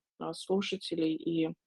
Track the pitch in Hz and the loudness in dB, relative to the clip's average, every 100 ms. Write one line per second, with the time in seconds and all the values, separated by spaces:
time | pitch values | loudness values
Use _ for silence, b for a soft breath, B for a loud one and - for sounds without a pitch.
0 | _ - 160 165 - 196 196 190 - 165 | _ -8 -6 -4 0 0 0 -4 -2 0
1 | 160 160 170 165 160 - | 2 2 0 2 0 -2